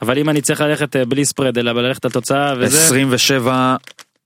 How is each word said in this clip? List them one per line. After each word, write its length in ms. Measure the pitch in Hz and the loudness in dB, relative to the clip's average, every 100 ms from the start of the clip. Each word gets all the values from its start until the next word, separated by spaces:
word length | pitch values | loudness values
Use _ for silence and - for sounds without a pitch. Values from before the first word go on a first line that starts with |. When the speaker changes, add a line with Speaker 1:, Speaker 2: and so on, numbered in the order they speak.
Speaker 1:
אבל 160 | 110 131 | -2 0
אם 100 | 151 | 2
אני 120 | 151 | 0
צריך 200 | 135 151 | 0 0
ללכת, 360 | 151 147 147 135 | 0 0 -2 0
אה, 80 | |
בלי 200 | 123 131 | 0 0
ספרד, 340 | 139 - 135 120 | 0 0 -2 0
אלא 140 | 120 | -2
ללכת 320 | 117 123 131 | -2 -2 -4
על 60 | 131 | -4
תוצאה 440 | 123 - 139 143 131 | -4 -2 -2 0 0
וזה. 260 | 127 147 | 0 2
Speaker 2:
עשרים 240 | 160 131 135 | 2 2 2
ושבע 680 | 123 - 135 120 131 127 131 - - - _ | 0 2 2 0 2 0 -2 -6 -20 -20 _